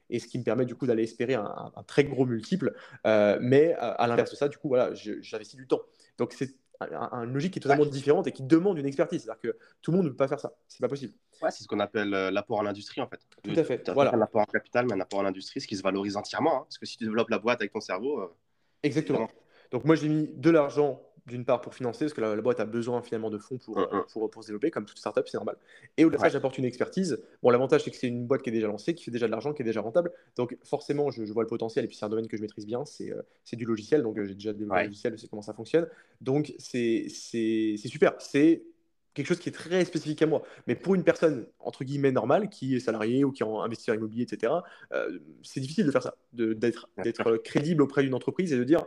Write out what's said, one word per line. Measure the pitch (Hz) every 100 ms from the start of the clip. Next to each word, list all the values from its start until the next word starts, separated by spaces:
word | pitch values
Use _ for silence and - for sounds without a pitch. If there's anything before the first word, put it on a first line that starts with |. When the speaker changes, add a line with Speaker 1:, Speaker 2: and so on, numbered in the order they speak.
| -
Speaker 1:
et | -
ce | -
qui | 127
me |
permet, | 117 113
du | 123 117
coup, | 127
d'aller | 113
espérer | 113 - 120
un, | 120
un, | 101 - 117
un | -
très | - -
gros | 139 127
multiple. | 127 113 107 190 131 - - - 110
Euh, | 107 104 98
mais, | 123 135 165
euh, | - 117 -
à | 120
l'inverse | 120 123
de | -
ça, | 143
du | -
coup, | 147
voilà, | 127 110
je, | 104 107 -
j'investis | - 110 107 135
du | 135
temps. | 143 - _ _ -
Donc, | 120
c'est | - 131 - _ -
un, | - 78 -
un, | 123
une | 117
logique | 139 180
qui | -
est |
totalement | 135 143
Speaker 2:
Ouais. | 147
Speaker 1:
différente | 135 135 170 -
et |
qui | -
demande | 131 160 196 160
une |
expertise. | 139 139 156 160
C'est-à-dire | 110 -
que | 117 - _ _
tout | -
le | 180
monde |
ne | 156
peut | 123
pas | 135
faire | -
ça. | - - _
C'est | -
pas | 123
possible. | 139 139 - _ -
Speaker 2:
Ouais, | 160
c'est | -
ce | -
qu'on | 104
appelle, | 101 110 101
euh, | 95 95
l'apport | 101 - 107
à |
l'industrie, | 104 101 - -
en | 120
fait. | - _ _
Speaker 1:
Tout | 104
Speaker 2:
Le, | 165
Speaker 1:
à |
fait. | 139 123
Speaker 2:
t'as | -
Speaker 1:
Voilà. | 131 135
Speaker 2:
fait | 117
un |
apport | 107 110
à | 104
capital, | 107 - 123 123
mais |
un | 95
apport | 92 98
à |
l'industrie, | 98 92 - 135
ce | -
qui | 95
se |
valorise | 95 98 101 101
entièrement, | - 98 151
hein, | 135
parce | - -
que |
si | 107 -
tu |
développes | 110 110 110
la | 101
boîte | 113 117
avec | 104
ton | 110
cerveau, | - 95 131 135
euh, | 90 - _ _ _ _
Speaker 1:
Exactement. | 147 151 151 127
Speaker 2:
évidemment. | 110 _ _ _ _
Speaker 1:
Donc, | 123 147
moi, | 156
j'ai | 151
mis | 156 151
de | 135 151
l'argent, | 160 139 143 147 131 - _ -
d'une | 123
part, | 120 120
pour | -
financer, | - 123 110
parce | 151
que | 131
la, | 110 104
la |
boîte | 120 120
a |
besoin, | 107 117 117 120
finalement, | 110 113 110
de | 104
fonds | - 131
pour, | - 98
Speaker 2:
Mm, | 90
Speaker 1:
euh, | 101
Speaker 2:
mm. | -
Speaker 1:
pour, | 110 107
pour | 113
se | 107
développer, | 104 -
comme | 117 104
toute | -
startup, | 107 127 -
c'est | 110
normal. | 107 - _ - - -
Et |
au-delà | 160 -
de |
ça, | 175
Speaker 2:
Ouais. |
Speaker 1:
j'apporte | 139 135 135
une |
expertise. | 127 - 120 185 185 120 - _
Bon, | 123
l'avantage, | 120 131 147
c'est | 131
que | -
c'est | 127
une | 120 120
boîte | 131
qui | 127
est |
déjà | 113 107
lancée, | 104 -
qui | 165
fait | -
déjà | 117 113
de |
l'argent, | 113 143
qui | 147
est |
déjà | 113 107
rentable. | 107 175 175 - _ -
Donc, | 120 -
forcément, | - 147 - 143 143
je, | 117
je | 107
vois | 110
le | 113
potentiel, | 117 113 131
et | 113
puis | -
c'est |
un | 107
domaine | 110 113
que | 107
je |
maîtrise | 107 -
bien, | 104 120
c'est, | 147 - 101
euh, | 104 - _
c'est | - 113
du |
logiciel, | 113 107 104 151
donc, | 113 107
euh, |
j'ai | 101
déjà | 98 107
développé | 104 104 92
Speaker 2:
Ouais. |
Speaker 1:
le | 104
logiciel, | 101 120
je | 110
sais | -
comment | 107
ça | 104
fonctionne. | 104 113 160 165 - _ -
Donc, | 117 143 143 -
c'est, | - 123 117 110 -
c'est, | - - 117 110 110 110 107
c'est | 120
super. | - 175 -
C'est | - 139 160 160 - _ _ _ _
quelque | - 135
chose | 175
qui | -
est |
très | - 156 180 170
spécifique | 156 151 151
à | 156
moi. | 143 - - -
Mais |
pour | 120 175
une | 196
personne, | 165 160 165 131 - _
entre | - -
guillemets, | 131 143 139
normale, | 127 117 175 214
qui | - 131 123
est |
salariée | 117 113 107 131
ou | 139
qui | 139
est | 110
en | 107
investisseur | 90 113 -
immobilier, | 110 110 117
et | 120
cetera, | 110 120 170 - - -
euh, | 65 - 87 76 69
c'est | - 139
difficile | 131 165 151
de |
faire | 131
ça, | 113 - _
de, | 120 110
d'être, | 110 120 113 - -
Speaker 2:
Bien |
Speaker 1:
d'être, | 117 117
Speaker 2:
sûr. | 117
Speaker 1:
euh, | 113
crédible | - 151 151 160
auprès | 139 147
d'une | 135
entreprise | 123 - - 185
et | 127
de |
dire, « | 123 160